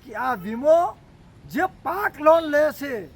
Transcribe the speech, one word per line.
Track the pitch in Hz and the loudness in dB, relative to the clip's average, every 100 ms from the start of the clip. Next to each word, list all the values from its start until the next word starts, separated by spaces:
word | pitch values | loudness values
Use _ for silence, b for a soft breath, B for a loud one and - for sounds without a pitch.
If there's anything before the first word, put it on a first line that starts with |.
કે | - 214 254 | -14 -6 -4
આ | 240 180 | -4 -6
વીમો | 226 285 330 359 - - - - - - | -4 4 4 4 -6 -20 -20 -20 -20 -10
જે | 202 370 - - | -4 -4 -4 -8
પાક | 349 415 - 302 | -4 -4 0 4
લોન | 330 320 | 4 4
લે | 294 302 - | 0 0 -2
છે | 277 240 165 | -8 -8 -10